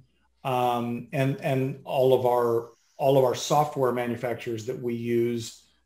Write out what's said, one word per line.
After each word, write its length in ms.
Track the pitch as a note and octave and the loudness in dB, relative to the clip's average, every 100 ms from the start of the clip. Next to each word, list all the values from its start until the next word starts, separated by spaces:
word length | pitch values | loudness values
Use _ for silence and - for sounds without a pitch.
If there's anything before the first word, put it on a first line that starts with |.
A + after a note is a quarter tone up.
| _ _ _ _ | _ _ _ _
um, 640 | C3+ B2 B2 A#2+ A#2+ A#2+ A#2+ | -4 0 0 0 -2 -6 -6
and, 280 | D3 C3+ C3+ | -2 -2 -2
and 400 | D#3 C3+ C3 C#3 | -2 -2 -2 -6
all 300 | - C#3+ C3 | -6 2 4
of 120 | B2+ A#2+ | 4 4
our, 440 | B2 A#2+ A#2 - _ _ - | 2 2 0 -2 _ _ -2
all 200 | C#3+ C#3 | 2 4
of 80 | |
our 100 | B2 | 4
software 580 | A#2 - D3+ D3 C#3+ B2+ | 0 0 2 2 0 0
manufacturers 760 | B2 A#2+ A2+ B2 A#2 B2 A2+ G#2+ | 0 -4 -4 -6 -6 -6 -8 -8
that 140 | C3 | -8
we 140 | A#2+ | -6
use 720 | A#2 A#2 A#2 A#2 A#2+ A2+ - _ _ | -6 -2 0 0 -2 -8 -14 _ _